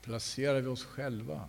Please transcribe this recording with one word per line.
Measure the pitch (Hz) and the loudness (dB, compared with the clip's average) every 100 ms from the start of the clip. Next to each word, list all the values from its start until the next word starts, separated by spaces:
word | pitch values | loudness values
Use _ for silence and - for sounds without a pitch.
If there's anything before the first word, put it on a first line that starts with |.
placerar | - 113 - - 139 135 | -2 -4 -2 0 4 4
vi | 127 | 4
oss | 123 | -2
själva | - - 139 113 117 151 | -4 -4 -2 -2 -4 -4